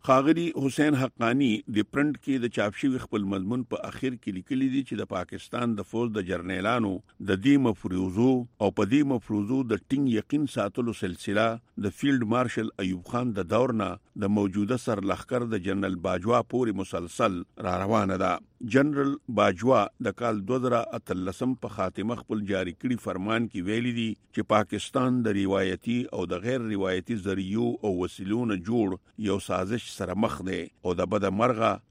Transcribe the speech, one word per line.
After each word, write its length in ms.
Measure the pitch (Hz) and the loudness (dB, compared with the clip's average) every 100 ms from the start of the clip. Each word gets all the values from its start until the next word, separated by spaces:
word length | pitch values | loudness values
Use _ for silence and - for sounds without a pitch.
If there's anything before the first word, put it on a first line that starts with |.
| - | 6
ښاغلي 360 | 131 139 165 170 - | 4 6 2 0 -2
حسین 320 | 135 127 151 139 | -2 2 2 4
حقانی 500 | 131 - 113 131 135 107 - 107 | 0 0 0 4 2 2 0 0
د 100 | 107 | 0
پرنټ 240 | 143 147 139 | 0 0 -2
کې 180 | - 135 | -2 0
د 100 | 117 - | 0 0
چاپ 200 | 104 - | -2 0
شوي 200 | 139 127 | 0 0
خپل 200 | 117 113 98 | -2 -2 -2
مضمون 320 | 98 95 123 120 | -2 -2 -4 -4
په 160 | 107 - | -6 -8
اخر 240 | - 135 | -6 -6
کې 240 | 120 - 92 | -4 -8 -8
لیکلي 320 | - 131 135 | -4 0 0
دي 80 | 131 | 0
چې 180 | 127 107 | -4 -6
د 100 | 104 | -4
پاکستان 600 | 95 90 95 - 120 120 104 | -6 -6 -12 -8 -4 -2 -2
د 80 | 92 | -4
فوز 240 | 113 120 107 | -2 -2 -2
د 80 | 90 | -2
جرنیلانو 640 | 90 87 92 98 123 104 90 _ _ 101 | -4 -2 -2 0 0 0 -4 _ _ -2
د 120 | 95 | 2
دې 200 | 123 143 123 | 4 6 4
مفروضو 640 | 98 - 92 92 92 127 127 123 _ | 0 -2 -2 0 4 4 4 -2 _
او 80 | - | 0
په 200 | 101 101 | 2 4
دې 180 | 143 143 | 4 4
مفروضو 480 | 123 - 104 101 131 123 | 0 0 -2 0 -2 0
د 100 | 104 | -2
ټینګ 340 | _ 135 139 110 | _ 0 2 0
یقین 280 | - 147 143 123 | 0 -2 -2 -2
ساتلو 420 | 101 - 117 104 | -2 -2 -4 -2
سلسله 500 | 95 87 - 101 113 117 _ - | -6 -6 -2 2 2 -2 _ -4
د 140 | 101 - | -4 0
فیلډ 320 | 143 135 107 | 2 2 2
مارشل 420 | 120 123 - 110 - | 2 2 -2 -4 -2
ایوب 320 | 95 92 87 | -2 -2 -4
خان 220 | 123 123 101 | -2 -2 -2
د 160 | 87 | 0
دور 240 | 113 127 113 | 2 2 0
نه 100 | 95 90 _ - | -2 -6 _ -4
د 120 | 101 104 | 2 2
موجوده 360 | 101 98 101 127 | 2 0 0 0
سرلښکر 680 | - 101 98 90 - 123 120 | 0 -2 0 -4 -2 -4 -2
د 100 | 110 | -4
جنرال 380 | 92 98 98 92 | -2 -2 -2 -2
باجوا 340 | 92 92 98 120 117 | -2 -2 2 0 2
پورې 320 | 123 117 98 | 0 0 -2
مسلسل 580 | 95 87 87 - 98 90 - - 92 | -6 -6 -8 0 0 0 -8 -6 -4
را 60 | 92 | -2
روانه 380 | 98 110 98 92 92 | 2 2 2 0 0
ده. 100 | 87 - _ 117 | 0 -6 _ 2
جنرال 360 | 131 143 143 139 139 - 107 | 4 4 2 -2 -4 -2 4
باجوا 420 | 101 90 117 123 101 _ 113 | 4 4 4 4 4 _ -6
د 80 | 98 | -2
کال 180 | 120 107 98 | -2 -2 -2
دوه 80 | 127 | 0
زره 140 | 123 120 117 117 | 2 2 0 -8
اتلسم 520 | - 92 90 - 123 131 | -4 -4 -4 -2 -2 -2
په 100 | 107 | -6
خاتمه 400 | 101 92 - 104 117 | -4 -4 -2 -4 -4
خپل 260 | - 110 101 | -4 -4 0
جاری 200 | 95 90 - | 0 -2 -4
کړي 260 | 123 117 104 | -2 -2 -2
فرمان 400 | 90 101 113 113 | -4 0 0 0
کې 160 | 101 90 | -4 -2
ویلي 260 | 110 123 117 | 0 0 -2
دي 80 | 113 104 _ - | -4 -6 _ -6
چې 120 | 107 | 2
پاکستان 640 | 107 107 104 - 131 127 123 110 | 2 2 -4 -2 0 2 2 2
د 100 | 101 | 2
روایتي 580 | 95 98 95 90 113 120 123 - | 2 2 2 -2 -2 -2 -2 -4
او 40 | 90 | -4
د 100 | 90 110 | -4 -2
غیر 180 | 131 113 | -2 -2
روایتي 480 | 101 95 92 90 117 95 | -2 0 -2 -2 -4 -2
ذریعو 400 | 95 92 107 120 120 | -2 -2 0 0 0
او 100 | 107 90 | -2 0
وسیلو 420 | 90 - 95 113 120 | -2 -4 -2 -2 0
نه 40 | 98 90 | -2 0
جوړ 260 | 120 101 92 _ - 107 | 0 0 -2 _ -6 -2
یو 100 | 98 - | -2 -2
سازش 420 | 92 92 117 - - | -2 -2 -4 -6 -8
سره 200 | 92 92 | -4 0
مخ 140 | 110 - 90 | -2 -2 -6
دی 140 | 92 85 _ | -6 -6 _
او 100 | 90 90 | -4 -2
د 80 | 90 | 0
بده 200 | 104 98 95 | 0 0 2
مرغه 300 | 123 110 110 95 _ | 0 2 0 0 _